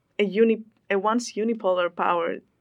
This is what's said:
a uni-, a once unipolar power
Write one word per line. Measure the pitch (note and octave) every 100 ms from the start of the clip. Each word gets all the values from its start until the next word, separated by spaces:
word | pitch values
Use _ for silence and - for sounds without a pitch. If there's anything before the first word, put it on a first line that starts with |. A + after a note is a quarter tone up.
| _ -
a |
uni-, | G3+ G3+ A3+ G#3+ - _ -
a | G3
once | G#3+ A#3+ A#3
unipolar | G3+ A3+ A3+ F#3+ F3+ F3
power | F3 F3 F3 E3+ - - _